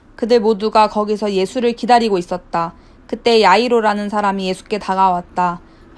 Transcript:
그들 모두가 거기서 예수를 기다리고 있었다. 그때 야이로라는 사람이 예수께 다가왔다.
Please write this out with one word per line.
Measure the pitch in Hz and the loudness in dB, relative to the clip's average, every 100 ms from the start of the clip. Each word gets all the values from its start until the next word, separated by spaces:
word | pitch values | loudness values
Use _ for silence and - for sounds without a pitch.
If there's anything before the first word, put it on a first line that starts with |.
| _ | _
그들 | - 220 240 | -10 0 2
모두가 | 214 208 214 220 214 | 2 -2 0 2 2
거기서 | 208 208 214 214 | 0 -4 -4 -2
예수를 | 190 190 262 240 | -2 -2 -2 -4
기다리고 | 233 226 240 233 196 | -4 2 2 2 -2
있었다. | 175 180 - 170 165 - - - - | -4 -10 -6 -6 -6 -10 -20 -20 -12
그때 | 226 240 226 | -2 2 4
야이로라는 | 196 196 240 233 214 208 208 | 6 4 4 0 0 -2 -4
사람이 | 208 202 196 190 | -2 -2 -2 -4
예수께 | 185 - 208 | -6 -6 -8
다가왔다. | - 190 190 180 180 - 180 175 - _ - | -4 0 2 0 -4 -4 -4 -4 -14 _ -20